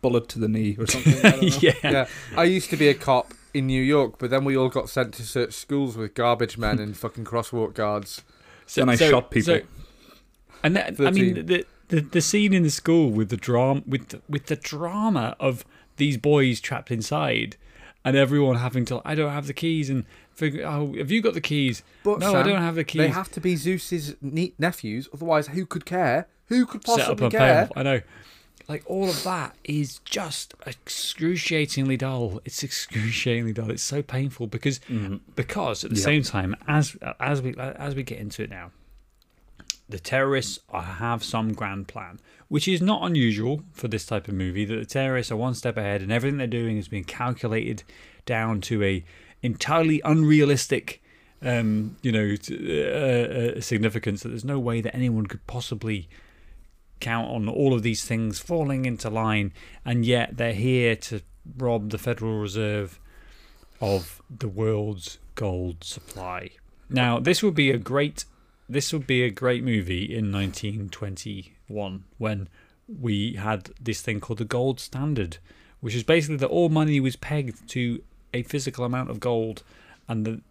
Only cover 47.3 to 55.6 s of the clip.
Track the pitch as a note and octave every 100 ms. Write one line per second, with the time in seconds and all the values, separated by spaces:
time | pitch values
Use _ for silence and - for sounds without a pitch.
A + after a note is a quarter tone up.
47.3 | A#2+ A#2+ A2 A2 A2+ - - - - -
48.3 | A#2 A2+ G#2+ F#2+ A2 G2+ F#2+ E2 - -
49.3 | _ B2+ A2 - D#3+ D#3+ D#3 - D#3 D3+
50.3 | D3+ D3 C#3 - C#3 - - _ _ _
51.3 | _ C#3 A#2+ A2+ G#2+ G#2+ - C3 A2 G#2
52.3 | G2+ - - - D2+ D2 B2+ C#3 A#2+ A#2+
53.3 | B2+ A#2+ - - A2+ A2 A2 A2 G2+ A#2
54.3 | A#2+ B2 C#3 A#2+ A#2 A2+ - B2+ A2 G#2
55.3 | - - B2